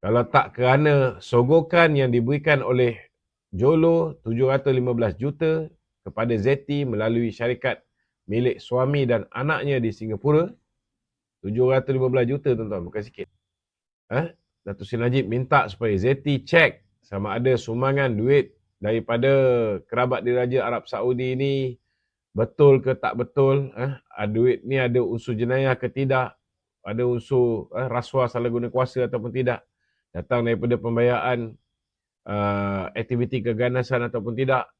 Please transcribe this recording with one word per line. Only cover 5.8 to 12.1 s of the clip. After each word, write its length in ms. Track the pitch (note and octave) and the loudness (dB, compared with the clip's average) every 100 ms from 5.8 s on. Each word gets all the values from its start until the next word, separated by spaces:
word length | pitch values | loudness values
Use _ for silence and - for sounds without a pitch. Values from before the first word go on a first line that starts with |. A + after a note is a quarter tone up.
| _ _ | _ _
kepada 320 | - - A#2 A2+ | -14 -4 -2 0
Zeti 480 | G2+ C#3 C#3 C#3+ | 0 -2 -2 -4
melalui 480 | C#3 G#2+ A2 A#2 A#2 | -2 -2 -2 0 -2
syarikat 480 | G2+ A#2+ A#2+ C3 G#2+ _ _ _ _ - | -4 -4 -2 -4 -6 _ _ _ _ -6
milik 320 | G#2+ B2 - | -2 -2 -2
suami 480 | - B2 C3 C#3+ C3 | -6 -2 0 0 0
dan 160 | A#2 G2 | 0 -2
anaknya 480 | - C#3 D3+ C3+ C3+ | -6 -4 -2 -2 -2
di 80 | A2+ | -2
Singapura, 640 | G#2 A2+ G#2+ C#3+ D3+ F3 - _ _ _ _ _ _ _ _ | -6 -8 -4 0 2 0 -6 _ _ _ _ _ _ _ _
Tujuh 260 | G2 G#2+ B2+ | -6 0 2
ratus 220 | C3 C3 | 2 0
lima 140 | C3 B2+ | 0 0